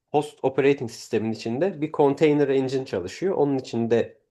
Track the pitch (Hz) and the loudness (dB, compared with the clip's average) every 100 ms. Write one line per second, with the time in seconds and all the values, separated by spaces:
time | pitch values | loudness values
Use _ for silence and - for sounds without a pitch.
0 | _ 147 151 - 127 131 139 139 120 - | _ -2 -2 -4 -2 2 2 2 -2 -10
1 | - 113 110 110 117 120 185 160 151 - | -4 -2 -2 -4 -4 -2 -2 -2 -4 2
2 | 143 139 160 147 139 135 131 135 131 104 | 2 4 4 4 2 2 0 -2 -2 -4
3 | 90 - 180 190 147 135 131 117 117 117 | -6 -4 -2 0 0 0 -2 -2 2 2
4 | - - _ | 0 -6 _